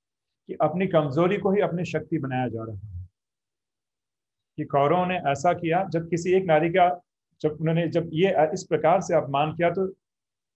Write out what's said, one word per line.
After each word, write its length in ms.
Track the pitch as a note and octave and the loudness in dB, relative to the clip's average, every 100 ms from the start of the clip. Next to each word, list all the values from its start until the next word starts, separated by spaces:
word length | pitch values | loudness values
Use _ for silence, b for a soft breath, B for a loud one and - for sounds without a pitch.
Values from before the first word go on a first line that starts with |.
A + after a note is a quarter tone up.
| _ _ _ _ - | _ _ _ _ -14
कि 80 | |
अपनी 320 | - D#3 F3 F#3+ | -2 -2 0 0
कमजोरी 520 | E3+ D3 C3+ F3+ G3+ | 0 0 0 0 2
को 120 | G3+ | 0
ही 100 | G3+ | 0
अपनी 240 | F3 E3+ | 0 -2
शक्ति 340 | E3+ D#3 D#3 D#3+ | -4 -6 -6 -6
बनाया 300 | C3 B2+ B2 | -4 -4 -4
जा 160 | A2 | -6
रहा 120 | A2+ G2+ | -10 -12
है। 320 | G#2+ F2+ F#2 _ _ _ _ _ _ _ _ _ _ _ _ _ _ - | -14 -14 -16 _ _ _ _ _ _ _ _ _ _ _ _ _ _ -10
कि 80 | |
कौरवों 420 | - C#3 C#3+ F3+ F3+ | -2 2 4 4 2
ने 120 | F3+ | 0
ऐसा 340 | C#3+ C#3 F3 | 0 0 2
किया, 320 | F3 E3+ E3+ | 0 0 0
जब 260 | G3 E3 E3+ | 0 -4 -2
किसी 220 | E3+ F3+ | -4 0
एक 120 | F#3 | 0
नारी 260 | F#3 D#3 E3 | 4 2 4
का, 320 | F3+ F3+ F3+ _ _ _ _ | 4 4 2 _ _ _ _
जब 180 | D3+ D3+ | -4 -2
उन्होंने, 280 | D#3+ E3 E3 | -2 0 0
जब 220 | E3 E3 | -2 -2
ये 400 | D3+ G3 D3 D#3 | 0 2 4 2
इस 120 | F3+ | 0
प्रकार 360 | - D#3 D#3 F#3 | -2 0 2 2
से 140 | F3 | 2
अपमान 380 | E3 C3+ C#3 D#3 D#3+ | 0 0 -2 -2 0
किया, 140 | E3+ | -2
तो 220 | F3+ F#3+ - _ _ _ _ _ | 0 -4 -6 _ _ _ _ _